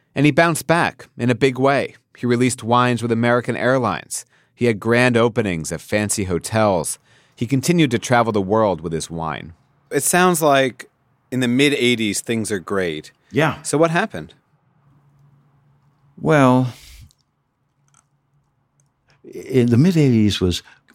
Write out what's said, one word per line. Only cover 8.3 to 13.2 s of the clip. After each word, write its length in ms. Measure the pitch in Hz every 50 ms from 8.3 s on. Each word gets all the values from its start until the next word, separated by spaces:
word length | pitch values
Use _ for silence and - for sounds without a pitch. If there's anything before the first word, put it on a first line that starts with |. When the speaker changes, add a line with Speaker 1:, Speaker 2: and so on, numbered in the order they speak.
| 104
Speaker 1:
the 80 | 107
world 400 | 98 92 107 113 113 101 90 78
with 120 | 82 85 80
his 180 | 78 - -
wine. 420 | 82 82 80 78 71 50 - 87 - _ _ _ _ _ _ _
It 120 | - 143 135
sounds 380 | - - 175 180 185 175 151
like 500 | 160 147 139 135 135 127 - - - - _ _ _ _ _ _ _ _
in 100 | 127 127
the 80 | 127 120
mid 260 | 120 131 147 147 143
eighties, 480 | 117 120 123 123 110 113 104 95 - -
things 280 | - 117 113 107 98
are 80 | 107 95
great. 540 | 80 - 101 98 92 85 78 76 - - - _